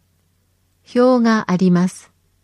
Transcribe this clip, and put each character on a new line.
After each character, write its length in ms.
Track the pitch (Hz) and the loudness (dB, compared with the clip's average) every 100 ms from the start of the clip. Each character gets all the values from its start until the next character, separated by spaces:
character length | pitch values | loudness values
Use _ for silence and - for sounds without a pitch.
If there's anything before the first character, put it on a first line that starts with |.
| _ _ _ _ _ _ _ _ _ | _ _ _ _ _ _ _ _ _
表 300 | 247 254 247 | -2 0 2
が 300 | 226 220 - | 0 -2 -2
あ 40 | 180 | -2
り 140 | 185 | 0
ま 160 | 175 185 | 0 -2
す。 240 | - - _ _ _ | -8 -20 _ _ _